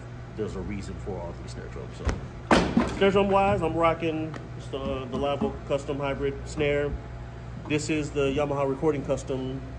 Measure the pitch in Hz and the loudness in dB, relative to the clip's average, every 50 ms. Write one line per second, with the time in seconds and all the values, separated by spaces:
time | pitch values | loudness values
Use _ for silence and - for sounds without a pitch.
0 | - - - - - - - 110 107 92 92 95 87 101 104 98 95 - - - | -8 -12 -12 -12 -12 -10 -6 -6 -6 -4 -4 -6 -6 -6 -6 -6 -8 -8 -10 -8
1 | - 107 95 87 87 87 87 - - - - - - - - 69 60 - - - | -8 -6 -6 -6 -6 -8 -8 -10 -10 -10 -10 -10 -10 -10 -10 -10 -10 -10 -10 -4
2 | - - - - - - - - - - - 185 175 - - - - - - - | -2 -2 -2 -2 -4 -10 -12 -6 2 6 6 6 6 6 4 2 2 2 2 4
3 | 196 196 185 202 196 196 196 196 196 196 208 185 165 160 160 165 165 165 160 165 | 6 6 8 6 6 6 6 6 6 6 4 4 2 2 2 4 4 4 4 4
4 | 170 160 156 156 156 156 147 - - - - - - - 143 135 135 139 135 131 | 0 0 0 -2 -2 -4 -6 -8 -10 -10 -10 -10 -8 -6 -6 -4 -2 -2 -2 -2
5 | 131 123 131 131 143 143 143 135 143 135 - - - - 147 139 - - 143 139 | -4 -4 -2 0 0 0 0 0 0 -2 -2 -4 -2 0 0 0 0 -2 -2 -2
6 | 143 139 135 123 143 139 135 - - - - 156 147 143 143 143 147 143 - - | 0 -2 0 0 0 -2 -2 -4 -6 -6 -2 0 2 4 4 2 2 0 -2 -4
7 | - - - - - - - - - - - - - - 147 151 - - 156 151 | -6 -8 -10 -10 -10 -10 -12 -12 -10 -10 -10 -8 -4 0 0 0 2 0 0 0
8 | 147 151 - 147 139 139 135 147 147 143 139 139 139 135 131 135 160 156 147 135 | 0 0 0 2 2 2 4 2 2 2 2 2 2 2 0 2 2 2 2 2
9 | 135 - 135 123 - - 135 131 131 131 135 135 - - - | 0 -2 -2 -2 -2 -2 -4 -4 -4 -4 -6 -6 -8 -10 -10